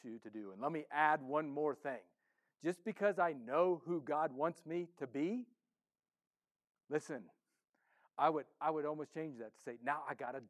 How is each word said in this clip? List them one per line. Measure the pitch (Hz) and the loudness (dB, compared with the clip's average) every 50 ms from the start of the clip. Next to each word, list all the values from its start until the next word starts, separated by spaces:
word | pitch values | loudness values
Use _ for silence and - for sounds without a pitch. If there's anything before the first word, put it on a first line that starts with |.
| - | -10
you | 123 113 113 | -10 -10 -10
to | - 110 | -10 -10
do. | 107 110 104 98 95 | -8 -8 -8 -8 -6
And | 98 | -4
let | 123 147 165 | -2 -2 -2
me | 156 151 - | -2 -4 -2
add | - 147 156 151 156 151 131 | 2 4 6 6 6 4 2
one | 131 143 151 156 143 | 0 0 0 0 0
more | 139 147 151 151 131 | 0 0 0 0 0
thing. | - - 143 127 110 92 _ _ _ _ _ _ _ _ _ _ _ - | -2 -4 -6 -6 -6 -8 _ _ _ _ _ _ _ _ _ _ _ -2
Just | 165 185 - - | -2 -2 -2 -4
because | 220 202 - 196 208 190 175 | -6 -2 2 2 4 4 4
I | 175 170 156 | 4 2 2
know | 135 117 117 135 160 180 185 180 156 - | -2 -4 2 4 6 6 6 6 4 0
who | 160 175 165 | 0 -2 -2
God | 131 131 147 151 160 156 127 | 0 0 2 2 2 2 2
wants | 131 147 170 165 - - | 2 0 0 0 -2 -6
me | 151 165 175 175 165 175 - | -6 -4 -4 -4 -6 -6 -8
to | 147 | -8
be, | 127 113 139 151 180 226 254 240 - _ _ _ _ _ _ _ _ _ _ _ _ _ _ _ _ _ _ _ _ _ _ _ _ _ _ _ - | -4 -2 0 0 0 0 -2 -4 -8 _ _ _ _ _ _ _ _ _ _ _ _ _ _ _ _ _ _ _ _ _ _ _ _ _ _ _ -2
listen, | 143 151 151 - 156 123 95 - _ _ _ _ _ _ _ _ _ _ _ _ _ _ _ _ _ - | -2 -2 -2 -4 -8 -10 -10 -12 _ _ _ _ _ _ _ _ _ _ _ _ _ _ _ _ _ 0
I | 139 160 | 2 2
would, | 160 151 131 - _ - | 2 2 -2 -6 _ -4
I | 147 160 | -2 0
would | 160 156 143 | 0 0 0
almost | 147 156 151 147 - - | -2 -2 -4 -6 -8 -6
change | 160 160 156 135 113 | -6 -6 -6 -6 -8
that | 113 110 - | -10 -10 -12
to | - - | -12 -10
say, | 127 120 117 120 | -10 -10 -6 -2
"Now | 135 143 156 156 - | -2 -2 -2 -2 -6
I | 143 | -6
gotta | - 135 120 127 135 120 | -6 -6 -6 -6 -6 -8